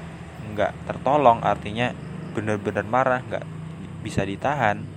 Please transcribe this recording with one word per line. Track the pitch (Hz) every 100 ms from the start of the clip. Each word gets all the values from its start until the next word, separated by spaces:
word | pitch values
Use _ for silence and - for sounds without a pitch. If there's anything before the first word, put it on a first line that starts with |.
| - - - - 107
nggak | 104 98 - -
tertolong, | 104 127 147 127 113
artinya | 104 104 104 110 120 - - - -
bener-bener | - 107 104 101 101 101
marah, | 123 131 127 117
nggak | 101 - - - - - - 107
bisa | -
ditahan | 98 98 131 147 110 104 -